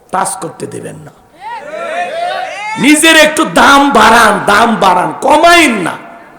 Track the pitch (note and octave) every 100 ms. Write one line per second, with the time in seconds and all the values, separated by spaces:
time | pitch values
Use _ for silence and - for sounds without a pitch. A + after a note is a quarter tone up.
0 | _ F3+ F#3 - E3 - - - - D#3
1 | D3+ - _ D#4+ G#5 A#5 D5 D#5+ E5+ E5+
2 | F5 D#5+ F5 F#5 F#5 - - - C4+ D4+
3 | E4 D#4+ D4+ D#4 D#4+ C#4 A#3+ C#4 C#4 A#3+
4 | G#3+ A#3 A3 G3+ D#3+ G3+ A#3 G#3 F#3+ F3
5 | D#3+ D3 C4 D4 E4+ F4 D4+ G#3+ D#3 A2+
6 | - - -